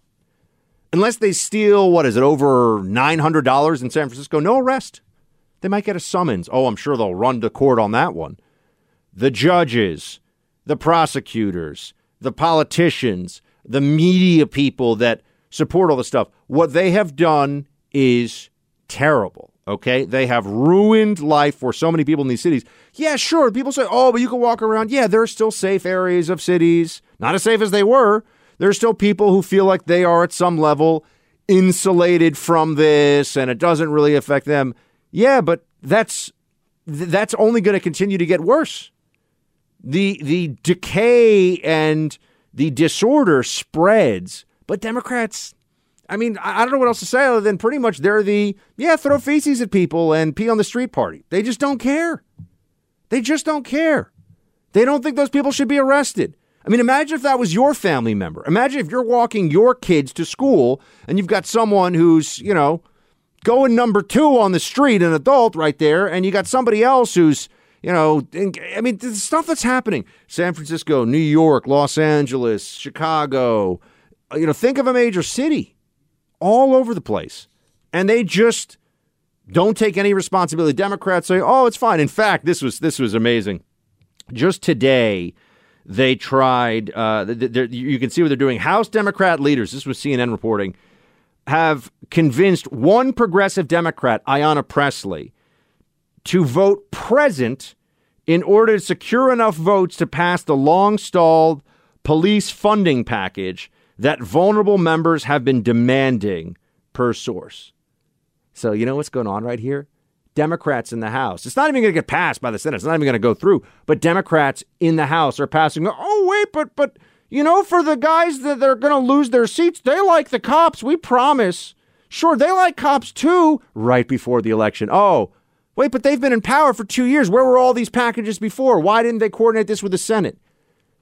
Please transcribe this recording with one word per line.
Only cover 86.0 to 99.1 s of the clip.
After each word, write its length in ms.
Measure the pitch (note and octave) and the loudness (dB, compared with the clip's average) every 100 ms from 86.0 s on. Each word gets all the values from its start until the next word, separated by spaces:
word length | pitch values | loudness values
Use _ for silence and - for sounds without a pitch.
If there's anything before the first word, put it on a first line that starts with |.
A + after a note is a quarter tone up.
| C3 | 0
tried, 800 | A#2 - C3+ C3 B2 A#2+ A2+ G2+ | -2 -2 0 2 0 0 -4 -6
uh, 300 | - A2 G#2+ | -4 -2 -2
th-, 280 | G2 A#2 B2 | -4 -4 -4
th-, 200 | A#2+ A#2+ | -2 -4
you 260 | B2 C3 C3 | -6 -6 -4
can 100 | C3 | -2
see 140 | - | 0
what 60 | D#3+ | 0
they're 80 | C3 | 2
doing. 240 | C3+ A2+ | 0 -2
House 280 | - G3+ A3 | -2 -2 -2
Democrat 520 | A3 G3+ - F#3+ D#3+ | -2 -2 0 0 2
leaders, 320 | C#3+ C#3 G2+ | 0 0 -2
this 120 | C3+ | -8
was 140 | C3+ B2 | -10 -8
C 140 | D3 | -4
N 80 | B2+ | -2
N 100 | B2 | -2
reporting, 460 | A2 A2+ G#2 G2 - _ _ _ _ _ _ - | -4 -4 -4 -4 -10 _ _ _ _ _ _ -4
have 420 | D3 D#3+ D3 - _ - | 0 0 -2 -8 _ -6
convinced 640 | - D#3 A#2+ G3 F3 - | 0 0 2 2 0 -4
one 420 | A#2 D3 A3+ C4 | -2 2 2 2
progressive 540 | - A3+ F3+ G3 F#3+ D#3+ | -2 0 0 0 -2 -2
Democrat, 580 | E3+ E3 - B2+ G#2+ - | -2 -2 -2 -2 -2 -2
Ayanna 400 | C#3 D3+ D3 - | 0 0 0 -2
Pressley, 640 | D3 C#3+ - G2 E2 B1 _ _ _ _ _ _ _ _ _ | -2 -2 -4 -10 -12 -12 _ _ _ _ _ _ _ _ _
to 220 | - F3+ | -2 0
vote 440 | D3 C#3 G3 G3+ - | 2 2 2 2 -4
present 840 | - - B3+ D4 D3 A#2 C3 - _ _ _ _ _ - | -14 -2 2 2 0 -4 -6 -14 _ _ _ _ _ -2
in 160 | E3+ | 0
order 300 | D3+ G3+ A3+ | 4 4 4
to 60 | G#3+ | 2
secure 520 | - E3+ - | -2 -8 -2